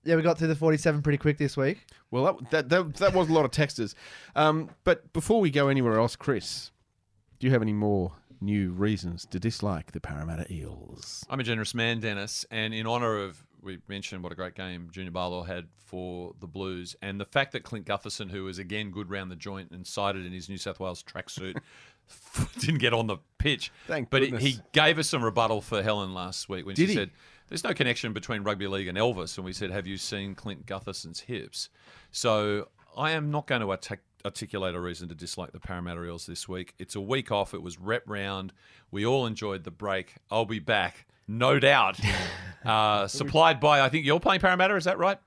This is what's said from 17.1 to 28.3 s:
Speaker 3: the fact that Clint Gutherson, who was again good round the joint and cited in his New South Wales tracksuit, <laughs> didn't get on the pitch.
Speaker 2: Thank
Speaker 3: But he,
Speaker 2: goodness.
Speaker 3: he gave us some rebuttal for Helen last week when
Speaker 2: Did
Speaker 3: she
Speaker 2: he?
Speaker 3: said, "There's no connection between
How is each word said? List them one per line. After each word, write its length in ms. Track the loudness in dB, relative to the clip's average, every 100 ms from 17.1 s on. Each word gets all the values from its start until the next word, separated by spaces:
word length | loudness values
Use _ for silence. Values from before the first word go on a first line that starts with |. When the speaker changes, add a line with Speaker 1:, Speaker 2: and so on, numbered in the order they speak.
| -8
Speaker 3:
the 60 |
fact 280 | -2 -2 -2
that 100 | -6
Clint 220 | -8 -10 -4
Gutherson, 420 | -4 -4 -10 -8
who 140 | -8
was 140 | -8 -10
again 320 | -8 -6 -6
good 200 | -8 -6
round 200 | -8 -8
the 60 | -10
joint 340 | -10 -10 -12
and 160 | -14 -8
cited 380 | -2 -2 -2 -6
in 60 |
his 160 | -10 -10
New 80 | -8
South 200 | -8 -6
Wales 240 | -8 -8
tracksuit, 540 | -12 -12 -10 -10 -8 -8 _ -20 -20 _ _
<laughs> 520 | -20 -8 -4 -4 -2
didn't 180 | 0 4
get 140 | 4
on 140 | 4 2
the 100 | -4 _ _
pitch. 340 | 0 0 -4 -12 -6
Speaker 2:
Thank 240 | -4 2
Speaker 3:
But 120 | 2
he, 60 | 2
Speaker 2:
goodness. 120 | 2
Speaker 3:
he 160 | 0 0 0
gave 260 | 4 6 4
us 100 | 0
some 160 | 2
rebuttal 360 | 2 2 2 0
for 200 | 0 0
Helen 300 | 2 0 -2
last 340 | -6 -8 -8 -8
week 180 | -8 -4
when 80 |
Speaker 2:
Did 80 | 2 2
Speaker 3:
she 40 |
Speaker 2:
he? 20 |
Speaker 3:
said, 160 | 2 -2 _ -20 -20 _
"There's 160 | -6
no 80 | -4
connection 400 | 0 0 0 -4
between 300 | -6 -6